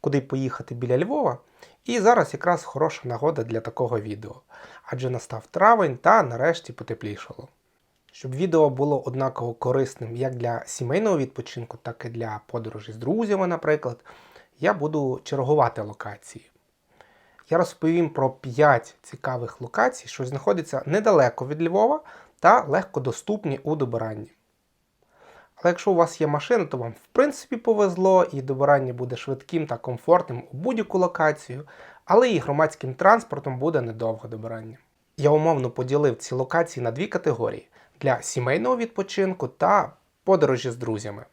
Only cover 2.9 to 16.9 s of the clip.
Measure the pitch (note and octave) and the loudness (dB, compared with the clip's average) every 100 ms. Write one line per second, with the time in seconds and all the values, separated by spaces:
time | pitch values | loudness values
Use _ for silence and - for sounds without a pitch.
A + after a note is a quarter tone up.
2.9 | - B2+ A#2 C#3+ D3+ A#2 A2+ A2 - B2 | -2 -8 -2 -2 -2 -4 -6 -6 -4 -2
3.9 | A#2 G#2+ G#2 G#2+ - _ - - - - | -2 -6 -10 -12 -18 _ -20 -20 -20 -12
4.9 | C3 B2+ B2 - A#2 - E3+ G3+ A#3 E3+ | -6 -4 -6 -8 -14 -8 4 4 6 2
5.9 | B2+ E3 A3 C#3+ A#2 D3 D#3+ - B2 A2+ | 2 4 4 4 0 -2 -2 -8 -16 -10
6.9 | A2+ G#2+ G#2 - - C3 _ _ _ _ | -8 -8 -10 -14 -18 -20 _ _ _ _
7.9 | _ _ - C3+ C3 F3+ E3 D3+ C3 C#3+ | _ _ -14 -10 -4 2 4 4 2 0
8.9 | C#3 B2+ B2+ C3 - A#2+ A#2 B2+ C3 C3+ | 0 -2 -4 -4 -4 -8 -4 -2 0 0
9.9 | - A2+ A#2 C3 B2+ A#2+ A#2 - - A#2+ | -4 -10 -6 -6 -4 -4 -4 -8 -8 -2
10.9 | E3 A3 E3+ C3 - - - A#2 - - | 0 0 0 -2 -8 -12 -12 -14 -12 -14
11.9 | A2+ A#2 A#2 A2+ G#2+ _ A#2+ A2 G#2+ G#2+ | -12 -12 -8 -8 -10 _ -8 -8 -12 -16
12.9 | A2 A#2 G#3+ A3+ G3 F3+ E3 - D3+ B2+ | -10 -2 -2 0 0 0 -2 0 0 -2
13.9 | A#2 - - - - _ _ D#3+ G3 D3+ | -10 -16 -20 -20 -20 _ _ 0 0 -2
14.9 | D#3 C#3 C3 - C#3 C3 D3+ B2 - G#2 | -2 -2 -4 -6 -4 2 4 4 0 -10
15.9 | G#2+ G#2+ G#2 - - _ _ _ _ _ | -10 -14 -14 -18 -20 _ _ _ _ _